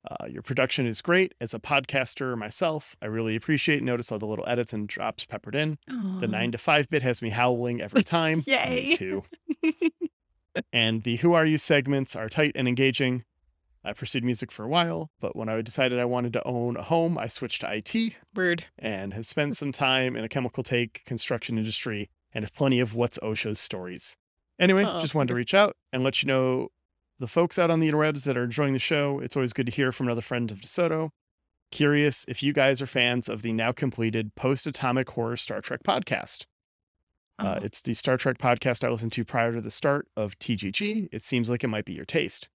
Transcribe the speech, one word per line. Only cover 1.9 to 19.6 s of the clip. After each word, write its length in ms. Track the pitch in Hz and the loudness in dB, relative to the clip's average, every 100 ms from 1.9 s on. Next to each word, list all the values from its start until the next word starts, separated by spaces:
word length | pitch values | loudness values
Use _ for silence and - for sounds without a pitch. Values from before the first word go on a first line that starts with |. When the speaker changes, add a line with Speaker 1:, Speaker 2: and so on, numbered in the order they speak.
| 139 127 - 131 120 | -2 -2 -4 -4 -4
Speaker 1:
myself, 600 | 107 - 170 156 - - | -6 -2 -2 -2 -8 -10
I 40 | 107 | -4
really 320 | 110 113 110 | -2 0 -2
appreciate 400 | - 151 - 147 | 2 2 4 2
and 80 | 127 | 2
notice 260 | 120 117 | -2 -2
all 80 | 107 | -4
the 80 | 107 | -4
little 200 | 107 - | -4 0
edits 260 | 123 117 | 0 0
and 160 | 107 104 | -4 -6
drops 360 | - 107 - - | -4 -6 -6 -10
peppered 300 | 107 - 135 | -10 -4 -2
in. 220 | 151 151 - | -2 -4 -8
The 60 | 254 | -6
Speaker 2:
Aw. 320 | 190 185 120 | -4 -2 -2
Speaker 1:
nine-to-five 600 | 107 120 117 - 147 135 | 0 -2 0 2 2 2
bit 120 | 151 | 0
has 200 | 127 120 | 0 0
me 80 | 117 | -2
howling 520 | 107 123 123 120 120 | 2 2 2 -2 -4
every 220 | 107 - | 0 0
Speaker 2:
<laughs> 0 | |
Speaker 1:
time. 380 | - 170 160 160 151 | 2 2 2 0 0
Speaker 2:
Yay. 440 | 262 - 254 269 | 0 0 -2 0
Speaker 1:
Me 80 | 330 | 0
too. 260 | 185 196 - - - 302 | 0 -4 -6 -18 -10 -2
Speaker 2:
<laughs> 100 | 320 - 330 _ 339 _ _ _ _ - - | 0 2 -2 _ -10 _ _ _ _ -8 -2
Speaker 1:
And 300 | 120 113 113 | 2 2 2
the 140 | 113 117 | 0 2
Who 160 | 170 | 4
Are 120 | 170 160 | 6 4
You 120 | 151 | 2
segments 580 | - 147 131 139 131 - | 4 2 4 0 0 -4
are 120 | 110 | -4
tight 240 | - 151 - | 0 0 2
and 120 | 123 | 0
engaging. 560 | 123 135 123 131 127 - _ _ _ _ _ | 4 4 4 0 -2 -6 _ _ _ _ _
I 100 | - | -10
pursued 300 | 104 123 131 120 | -8 -4 -2 0
music 260 | 117 120 | -2 -6
for 140 | - 110 | -10 -2
a 20 | |
while, 420 | 165 170 165 160 _ | 0 2 -2 -8 _
but 140 | - - | -6 -4
when 120 | 110 | -4
I 140 | 110 | -2
decided 380 | 113 - 131 123 | -2 0 2 2
I 60 | 123 | 0
wanted 280 | 123 120 | 0 0
to 120 | 120 - | -2 -2
own 300 | 123 120 120 | -2 -2 -4
a 60 | |
home, 340 | 104 165 165 170 | 0 2 2 0
I 100 | 110 | -4
switched 340 | - 120 - | -6 -6 -6
to 80 | - | -4
I 100 | 107 | -4
T 380 | - 226 226 - _ - | -2 0 -2 -4 _ -2
Speaker 2:
Word. 300 | 180 170 - - | 0 0 -4 -8
Speaker 1:
and 360 | 113 95 98 | -6 -4 -6
have 120 | 101 113 | -6 -4
spent 300 | - 147 | -2 -2
some 160 | - | -2